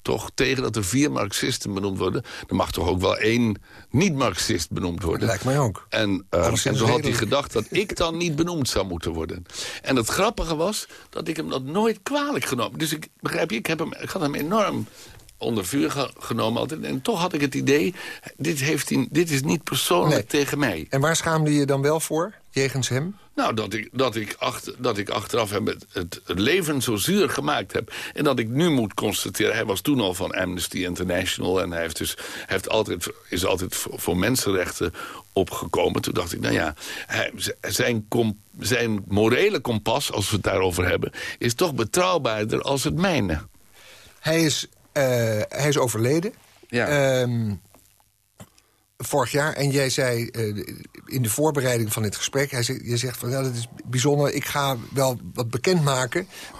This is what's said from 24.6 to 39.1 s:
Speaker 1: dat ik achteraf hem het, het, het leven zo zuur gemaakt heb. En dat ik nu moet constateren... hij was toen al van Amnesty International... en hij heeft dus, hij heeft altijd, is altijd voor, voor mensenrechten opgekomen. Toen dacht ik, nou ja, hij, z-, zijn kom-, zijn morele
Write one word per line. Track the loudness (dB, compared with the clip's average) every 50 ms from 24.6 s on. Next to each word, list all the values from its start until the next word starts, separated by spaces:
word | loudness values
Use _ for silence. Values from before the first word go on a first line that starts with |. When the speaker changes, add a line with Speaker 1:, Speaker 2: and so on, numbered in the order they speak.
| -10 -12 -10 -2
Speaker 1:
dat | -2 0 0
ik | 0 -2 -2
achteraf | -4 -4 -4 0 0 0 0 0
hem | 0 -2 -2
het, | -2 -4 -6 -12 _
het, | -6 -6 -6 -6 -10 -14 _
het | -4 -2 0
leven | 2 2 2 2 2 0 -2 0
zo | 0 0 0
zuur | 0 2 2 4 4 4 2
gemaakt | 2 -2 0 0 0 -2 -2 -2 -4
heb. | -6 -6 -4 -10 -10 -10 -8 -4
En | 0 2
dat | 2 2 2
ik | 0 0
nu | 2 2 4 4
moet | 4 4 2 0 -2
constateren... | -2 -2 0 0 -2 -4 -4 0 2 2 2 2
hij | 0 0
was | 0 -2 0
toen | 2 2 2 4
al | 2 0 0
van | -2 -4 -2
Amnesty | -2 -2 -2 -2 -2 -4 -6 -4 -4
International... | -4 -4 -4 -2 -2 -2 0 0 0 0 -2 -2 -2 0 2 2 2
en | 0 0
hij | -2 -4
heeft | -4 -4 -4
dus, | -4 -4 -4 -6
hij | -6 -10 -12 -10 -12 -6
heeft | -4 -4 -4 -2 2
altijd, | 2 2 2 2 -2 -4 -4 -8 -8 -12 -10 -6
is | -4 0 2
altijd | 2 0 0 -2 -4 -4
voor, | -6 -6 -8 -8 -6
voor | -2 0 0
mensenrechten | 2 2 2 2 2 2 2 0 0 0 -2 -2 -4 -4 -4 -4 -8 -14 -12 -14 -16 -18 -4 0
opgekomen. | 0 0 0 -2 -8 -6 -2 0 2 2 2 2 0
Toen | -2 0 -2
dacht | -2 -2 -2 -4
ik, | -2
nou | 0 0 2
ja, | 2 0 -2 -4 -6 -12 -12 -10 -12 -8
hij, | -4 -2 -2 -2 -4 -4
z-, | -6 -8 -8 -8 _
zijn | -6 -4 0 0 2 2 0 0 -2
kom-, | 0 0 2 2 2 0 -4 -12 -20 -16 -8
zijn | -2 0 0 2 2 0 -2 -4 -2
morele | 0